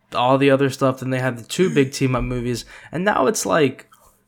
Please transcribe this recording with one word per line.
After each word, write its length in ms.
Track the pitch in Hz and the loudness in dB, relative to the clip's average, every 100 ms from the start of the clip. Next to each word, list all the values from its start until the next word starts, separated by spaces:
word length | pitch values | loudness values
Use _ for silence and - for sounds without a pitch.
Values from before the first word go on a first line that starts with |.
| _ | _
all 280 | - 123 135 | -2 2 4
the 100 | 139 | 4
other 220 | 135 139 | 4 2
stuff, 280 | 127 135 131 | 0 -2 -2
then 120 | 127 | -4
they 80 | 131 | -4
had 180 | 127 117 | -4 -6
the 60 | |
two 280 | 110 - 180 | -8 -2 2
big 200 | 147 135 | 2 0
team-up 320 | - 131 127 | 0 -2 -2
movies. 420 | 123 123 120 117 - - - | -4 -4 -4 -6 -8 -20 -12
And 140 | 175 190 | -4 -2
now 220 | - - | 2 0
it's 180 | - 196 | 0 -2
like, 420 | 180 147 - - _ _ _ | 2 0 -2 -12 _ _ _